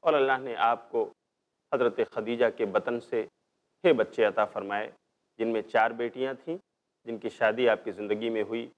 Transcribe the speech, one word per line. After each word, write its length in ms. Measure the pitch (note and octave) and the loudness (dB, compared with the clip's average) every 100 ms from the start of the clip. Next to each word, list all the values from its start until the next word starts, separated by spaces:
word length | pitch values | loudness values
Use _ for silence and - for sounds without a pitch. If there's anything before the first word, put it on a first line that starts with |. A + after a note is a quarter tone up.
اور 120 | E3+ | 4
اللہ 240 | D3+ C3+ C3 | 4 4 2
نے 180 | C3 A2 | -2 0
آپ 340 | A2+ A#2 - | 2 0 -2
کو 220 | A#2+ G#2+ _ _ _ _ _ _ | -4 -4 _ _ _ _ _ _
حضرت 280 | C3+ A#2+ A2 A2 | 0 0 2 -4
خدیجہ 360 | - G#2+ A#2 A#2 A2 | -4 -6 0 0 2
کے 100 | A2 | -2
بطن 340 | G#2+ - A#2 | 0 -2 -6
سے 260 | - A#2 G#2+ _ _ _ _ _ | -4 -6 -6 _ _ _ _ _
چھ 100 | F3+ | 2
بچے 320 | C3+ - - | 2 0 2
عطا 200 | G#2+ A2 | 0 2
فرمائے، 460 | G#2 - G2 G2+ G#2+ - _ _ _ _ | -2 -2 -6 -6 -8 -14 _ _ _ _
جن 100 | A2+ | -2
میں 140 | A2+ | -2
چار 280 | G#2+ A#2 A2+ | 0 2 2
بیٹیاں 440 | A#2 A#2+ B2+ C3 B2+ | 0 -8 -4 -6 -6
تھیں 120 | - F3 _ _ _ _ | -10 -12 _ _ _ _
جن 140 | A#2 A2+ | -12 -10
کی 100 | A2+ | -10
شادی 400 | - A2+ A2+ A#2+ | 0 0 4 4
آپ 160 | G#2+ | 2
کی 80 | - | -2
زندگی 380 | F#2 G#2 G#2+ A#2 | -8 -4 -2 -2
میں 120 | A2+ | -2
ہوئی 280 | G#2 A2+ A#2 | -4 -6 -8